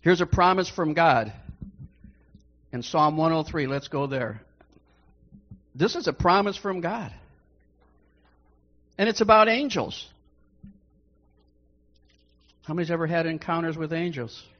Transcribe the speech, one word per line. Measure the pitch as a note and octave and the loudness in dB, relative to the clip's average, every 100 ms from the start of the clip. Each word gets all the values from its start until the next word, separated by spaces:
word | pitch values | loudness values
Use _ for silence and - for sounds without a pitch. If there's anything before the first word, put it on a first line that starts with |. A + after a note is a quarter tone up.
Here's | E3+ F3+ | 4 2
a | F3 | 2
promise | - F3+ F#3+ F3+ | 4 4 4 0
from | - D#3+ | -2 -2
God | D3+ E3 B2 G#2+ - - - - - - _ - _ _ - _ _ _ | 4 4 4 0 -10 -18 -18 -20 -18 -20 _ -20 _ _ -20 _ _ _
in | B2 | -12
Psalm | A#2+ D#3+ D3+ D#3 | -4 2 2 2
one | D#3+ | 0
oh | E3 | 0
three. | D3+ D#3+ C3+ | -2 -4 -4
Let's | C#3 - | -6 -6
go | C#3+ C#3 | -6 -4
there. | C3+ A2+ A2 - _ _ _ _ _ _ _ _ - _ - _ | -4 -6 -8 -18 _ _ _ _ _ _ _ _ -20 _ -20 _
This | C3 G#3 | -2 -2
is | F4 E3+ | 0 -6
a | |
promise | C#3+ F3+ F#3+ G3+ F#3+ | 0 2 4 2 -4
from | G3+ F#3 | -8 -6
God. | E3 A3+ F#3 - - _ _ _ _ _ _ _ _ _ _ _ _ _ _ _ _ - | -6 -6 -10 -14 -20 _ _ _ _ _ _ _ _ _ _ _ _ _ _ _ _ -2
And | G#3 | 0
it's | A3 | 2
about | A3 G#3+ G#3+ | 6 8 8
angels. | A#3 C#4+ G3 G#2 - - _ _ _ _ _ - _ _ _ _ _ _ _ _ _ _ _ _ _ _ _ _ _ _ _ | 4 0 -4 -4 -8 -16 _ _ _ _ _ -20 _ _ _ _ _ _ _ _ _ _ _ _ _ _ _ _ _ _ _
How | - | -8
many's | E3 E3 | -6 -4
ever | E3+ D#3+ | -2 0
had | E3+ E3 | 0 -2
encounters | D#3+ - E3 E3 D#3+ | -4 -4 -4 -4 -6
with | D#3 | -6
angels? | E3 F3 C#3+ A#2 - - | -4 -4 -6 -10 -12 -20